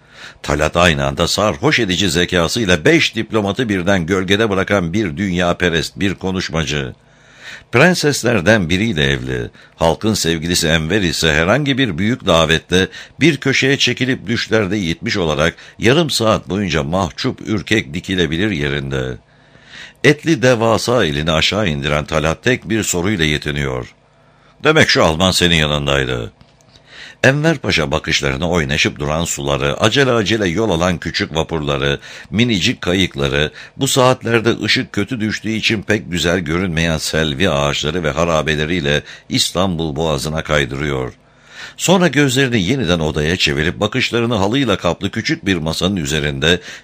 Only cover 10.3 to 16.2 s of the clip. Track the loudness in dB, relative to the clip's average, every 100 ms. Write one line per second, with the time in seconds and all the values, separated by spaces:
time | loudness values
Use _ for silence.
10.3 | -2 0 0 2 0 2 0 0 2 2
11.3 | 2 2 2 0 0 -2 0 -2 -2 2
12.3 | 4 4 2 2 0 0 -4 -20 0 2
13.3 | 2 0 0 2 2 0 0 -2 -4 -4
14.3 | -6 0 0 0 -2 -2 -4 -4 -2 0
15.3 | 2 0 -2 -16 -2 2 4 2 0